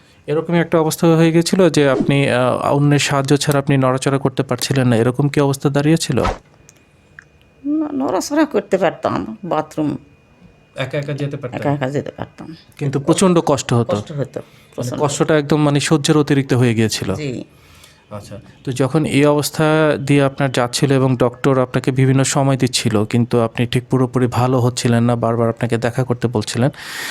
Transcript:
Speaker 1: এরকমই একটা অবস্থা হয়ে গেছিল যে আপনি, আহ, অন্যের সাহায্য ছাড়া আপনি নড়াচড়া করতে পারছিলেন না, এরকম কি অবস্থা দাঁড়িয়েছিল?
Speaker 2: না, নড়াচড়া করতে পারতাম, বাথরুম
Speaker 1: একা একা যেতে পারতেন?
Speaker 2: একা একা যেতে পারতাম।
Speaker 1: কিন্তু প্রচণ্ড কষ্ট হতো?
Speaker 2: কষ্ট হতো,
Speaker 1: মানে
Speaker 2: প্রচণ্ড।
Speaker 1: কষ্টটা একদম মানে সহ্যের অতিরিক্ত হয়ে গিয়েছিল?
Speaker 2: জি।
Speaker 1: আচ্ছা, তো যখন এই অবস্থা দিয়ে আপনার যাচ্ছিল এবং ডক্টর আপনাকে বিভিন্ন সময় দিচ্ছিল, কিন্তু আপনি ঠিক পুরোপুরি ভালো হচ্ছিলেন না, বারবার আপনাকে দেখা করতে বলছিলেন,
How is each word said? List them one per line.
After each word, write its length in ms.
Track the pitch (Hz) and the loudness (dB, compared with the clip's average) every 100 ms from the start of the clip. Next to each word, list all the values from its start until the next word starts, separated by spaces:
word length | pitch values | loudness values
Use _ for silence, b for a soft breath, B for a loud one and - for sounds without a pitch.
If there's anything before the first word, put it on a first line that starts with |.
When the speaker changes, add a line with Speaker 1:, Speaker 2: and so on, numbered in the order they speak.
| b b - | b b -6
Speaker 1:
এরকমই 320 | 151 160 170 | -4 0 0
একটা 220 | 165 170 | 2 2
অবস্থা 260 | 156 - 170 | 0 2 2
হয়ে 260 | 160 165 | 4 4
গেছিল 360 | 165 170 190 180 | 4 2 4 4
যে 220 | 147 143 | 4 2
আপনি, 400 | 131 - 139 139 | 2 2 2 2
আহ, 440 | 123 123 107 - | 2 0 0 0
অন্যের 240 | 143 147 143 | 2 4 2
সাহায্য 380 | - 143 135 143 | 2 0 2 0
ছাড়া 220 | - 143 | 2 0
আপনি 180 | 139 139 | 2 2
নড়াচড়া 420 | 131 131 139 135 | 2 0 0 0
করতে 240 | 135 120 | -2 -2
পারছিলেন 460 | 135 120 - 135 123 | -4 -4 -2 0 2
না, 80 | 117 | 2
এরকম 320 | 120 123 143 | 2 0 0
কি 120 | 147 | 0
অবস্থা 280 | 143 139 147 | 0 0 -2
দাঁড়িয়েছিল? 540 | 143 147 160 - 131 - - _ _ _ _ _ _ _ - - _ _ _ 277 | 0 2 2 0 -2 -2 -4 _ _ _ _ _ _ _ -20 -20 _ _ _ -4
Speaker 2:
না, 220 | 302 302 | -2 -2
নড়াচড়া 520 | 285 269 - 277 294 | -4 -2 -2 -2 0
করতে 340 | 302 208 202 185 | 0 -2 -2 0
পারতাম, 580 | 180 - 104 127 - - | 0 -2 -4 -4 -6 -8
বাথরুম 520 | 185 156 151 - 151 - - _ _ _ - _ _ - | -4 -4 -4 -4 -4 -4 -10 _ _ _ -20 _ _ -10
Speaker 1:
একা 220 | 131 151 | -6 -6
একা 140 | 139 | -6
যেতে 240 | 139 143 143 | -6 -6 -8
পারতেন? 240 | 131 - | -10 -6
Speaker 2:
একা 120 | 147 | -4
একা 180 | 147 131 | -2 -2
যেতে 200 | 143 - | -4 -6
পারতাম। 460 | - - - - 165 - - | -10 -14 -14 -18 -20 -18 -8
Speaker 1:
কিন্তু 240 | 147 139 | -4 -2
প্রচণ্ড 400 | 143 165 190 170 156 | 0 2 4 4 2
কষ্ট 260 | 135 - | 0 0
হতো? 240 | 120 117 104 | 0 2 -2
Speaker 2:
কষ্ট 160 | 107 | -4
হতো, 280 | 147 131 - | -8 -8 -10
Speaker 1:
মানে 340 | - - _ | -14 -20 _
Speaker 2:
প্রচণ্ড। 280 | - 123 127 | -10 -8 -2
Speaker 1:
কষ্টটা 360 | 143 - 165 156 | -2 0 0 0
একদম 180 | 143 156 | 2 2
মানে 240 | 151 139 | 2 2
সহ্যের 360 | - 160 135 151 | 2 0 2 2
অতিরিক্ত 360 | 143 139 135 | 2 0 2
হয়ে 220 | 127 123 | 2 2
গিয়েছিল? 400 | 110 110 - 98 | 2 0 -2 -4
Speaker 2:
জি। 300 | 95 147 120 - b b b b b b | -6 -6 -10 -12 b b b b b b
Speaker 1:
আচ্ছা, 300 | 104 101 101 - B | -18 -16 -18 -20 B
তো 80 | - | -8
যখন 320 | 123 131 160 | -2 0 0
এই 200 | 156 139 | 0 2
অবস্থা 400 | 147 147 143 - 156 156 156 143 139 | 4 2 0 -2 0 2 2 0 2
দিয়ে 160 | 143 | 2
আপনার 300 | 139 139 139 | 2 0 -2
যাচ্ছিল 400 | 131 123 - 139 | 0 -2 0 2
এবং 240 | 135 135 123 | 2 2 2
ডক্টর 420 | 123 - - 131 | 0 0 -2 0
আপনাকে 320 | 127 131 139 | 0 -2 -2
বিভিন্ন 340 | 127 131 135 | 2 2 2
সময় 320 | 135 147 135 131 | 2 0 0 0
দিচ্ছিল, 480 | 131 - 120 107 | 0 -2 0 0
কিন্তু 360 | 107 120 117 120 | 0 0 2 0
আপনি 260 | 113 - 120 | 0 -2 -2
ঠিক 180 | 127 120 | -2 -2
পুরোপুরি 360 | 131 127 123 123 | 0 0 0 0
ভালো 340 | 117 123 127 | 0 0 2
হচ্ছিলেন 440 | 123 123 120 117 | 0 0 0 2
না, 120 | 120 117 | 2 0
বারবার 320 | 120 117 113 | -2 0 -2
আপনাকে 300 | 113 117 113 | -2 -2 -2
দেখা 260 | 117 123 | -2 -2
করতে 240 | 127 120 117 | -2 -2 -2
বলছিলেন, 420 | 120 104 117 131 - B B B | -2 -4 -2 -2 -2 B B B